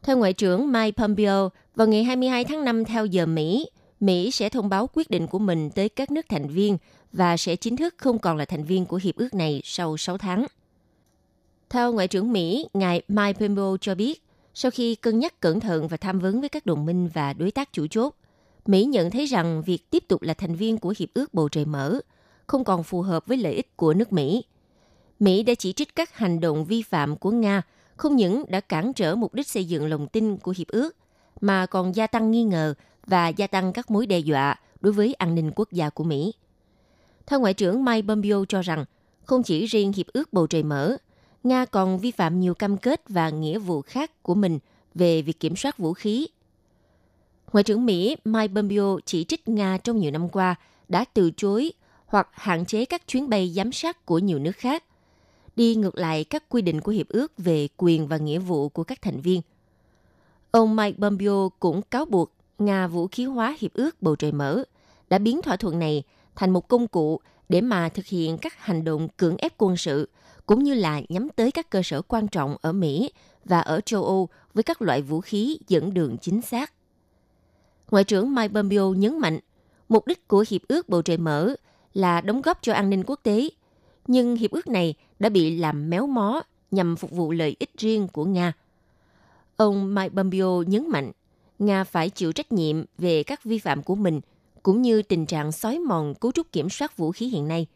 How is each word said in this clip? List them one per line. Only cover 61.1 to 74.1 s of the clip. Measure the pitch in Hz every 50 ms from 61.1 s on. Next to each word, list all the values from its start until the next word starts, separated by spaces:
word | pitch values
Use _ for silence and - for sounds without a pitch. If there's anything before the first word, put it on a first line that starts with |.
| 202 190 196 202 202 196 196 190 - _
cũng | - 180 151 180 214
cáo | _ - 247 311
buộc | 339 220 180 165 - _ _ _ _ _ _
Nga | 208 208 196 190 185
vũ | 175 165 175 170
khí | 190 - - 247
hóa | 262 269 240 220 233 302 -
hiệp | 220 185 _
ước | - 247 311 - _ -
bầu | 165 151
trời | - - 151 147
mở, | 143 143 139 151 233 269 _ _ _ _ _ _ _ _ _
đã | 180 190
biến | 202 226 233 320 381
thỏa | 302 214
thuận | 196 - 196 160 170
này | 165 156 151 147 139 _ _ _ _ _ _
thành | - 202 185
một | 185 180 - _
công | 247 240 240
cụ | 226 - 175 156 151 160 - _ _ _ _ _ _
để | 160 175
mà | 214 254 226 180 170 165
thực | - - 185
hiện | - 196 180 165 156 165 160
các | - - - - -
hành | - 185 160 160
động | 160 156 151 160 156 _
cưỡng | - 190 165 170
ép | - - 330 - _
quân | 220 190 180
sự, | 170 - 170 139 143 156 - _ _ _ - - - -
cũng | - 208 233 285
như | 285 277
là | 240 196 160 151 147 - -
nhắm | 165 180 233 302 -
tới | - 226 247
các | - 330 330 _
cơ | - 190 -
sở | - 160 139 170
quan | _ - 226 214 208
trọng | - 185 143 139 143 - _
ở | 160 165
Mỹ | 196 185 151 135 156 - 190 _ _ _ _ _ _ _
và | - 180 170
ở | - - 160 175
châu | 214 - 226 196 160
Âu | -